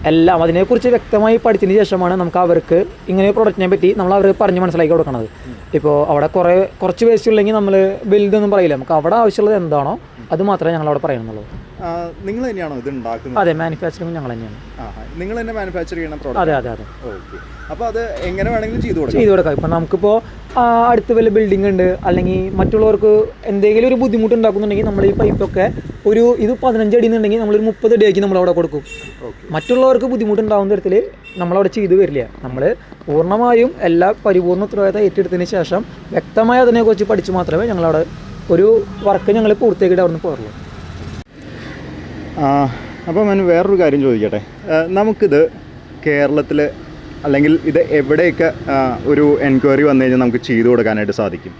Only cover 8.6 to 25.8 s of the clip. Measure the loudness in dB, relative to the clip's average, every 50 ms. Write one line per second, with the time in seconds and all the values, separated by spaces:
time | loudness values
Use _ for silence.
8.6 | 2 2 0 -2 -2 0 0 0 2 2 2 2 2 2 2 2 2 2 2 0
9.6 | 0 0 -2 -2 0 -2 -6 -8 -10 -18 -20 -20 -8 -6 -4 -2 0 0 0 0
10.6 | 0 -2 -2 -2 -2 -2 -2 -2 -2 -4 -4 -4 -6 -10 -12 -12 -14 -14 -16 -18
11.6 | -18 -18 -18 -14 -10 -8 -8 -8 -8 -10 -12 -12 -10 -10 -8 -6 -6 -6 -6 -8
12.6 | -8 -8 -8 -8 -8 -8 -10 -8 -8 -8 -8 -8 -8 -8 -4 -2 0 0 0 -2
13.6 | -4 -6 -6 -6 -8 -8 -8 -8 -10 -10 -8 -8 -8 -8 -10 -10 -10 -14 -14 -16
14.6 | -18 -18 -16 -16 -14 -14 -14 -16 -16 -16 -12 -10 -10 -8 -8 -8 -8 -8 -8 -8
15.6 | -8 -8 -6 -8 -8 -8 -8 -8 -8 -8 -10 -10 -10 -6 -2 -2 0 0 0 -2
16.6 | -2 -6 -10 -10 -12 -16 -18 -14 -14 -12 -12 -12 -14 -16 -18 -18 -16 -18 -18 -18
17.6 | -14 -14 -10 -8 -6 -6 -4 -6 -6 -6 -8 -8 -8 -6 -4 -4 -4 -2 -2 -2
18.6 | -4 -4 -4 -4 -4 -2 -2 -2 -2 0 2 2 4 4 4 4 2 0 -2 -2
19.6 | -2 -2 -2 -2 -2 -2 -2 0 2 2 2 2 -2 -4 -18 -18 -18 -6 -2 0
20.6 | 2 2 2 2 4 4 2 2 2 0 2 2 2 4 4 2 2 2 2 0
21.6 | 2 0 2 2 2 0 0 0 -2 0 0 0 0 0 -2 -2 -4 -4 -2 -2
22.6 | 0 0 2 2 4 4 2 4 4 4 4 4 2 0 -4 -12 -8 -4 -2 2
23.6 | 2 4 4 4 4 2 2 2 0 0 0 0 2 2 2 2 2 2 0 0
24.6 | -2 -2 -2 -2 -2 -2 -2 0 0 0 2 2 0 0 0 0 -4 -4 0 0
25.6 | 0 0 -2 -6